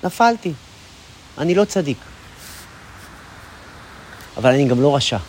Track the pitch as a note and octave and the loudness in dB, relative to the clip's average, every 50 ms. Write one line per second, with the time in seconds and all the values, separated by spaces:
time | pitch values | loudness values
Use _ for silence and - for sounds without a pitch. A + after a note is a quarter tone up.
0 | - F3+ - - A#3 A#3 A#3 A3 - F3+ D#3 B2+ - - - - - - - - | -6 -8 0 2 2 2 2 0 -6 -8 -8 -8 -14 -20 -20 -20 -20 -20 -20 -20
1 | - - - - - - - - C#3 E3 F3+ F#3 G#3 G3+ - F#3+ E3+ C#3+ B2+ - | -20 -20 -20 -20 -20 -20 -10 -6 -2 0 2 2 2 0 0 -4 -2 -4 -6 -8
2 | - - - - - - - - - - - - - - - - - - - - | -10 -20 -20 -20 -20 -20 -20 -20 -20 -20 -20 -20 -20 -20 -20 -20 -20 -20 -20 -20
3 | - - - - - - - - - - - - - - - - - - - - | -20 -20 -20 -20 -20 -20 -20 -20 -20 -20 -20 -20 -20 -20 -20 -20 -20 -20 -20 -20
4 | - - - - - - - - A2 B2+ B2+ C#3 C#3+ B2+ B2 B2 C3 C#3+ C#3+ C3+ | -20 -20 -20 -20 -20 -16 -12 0 2 2 4 4 4 2 2 2 2 2 2 2
5 | B2 - - G2+ E2+ | 0 -2 -4 -4 -6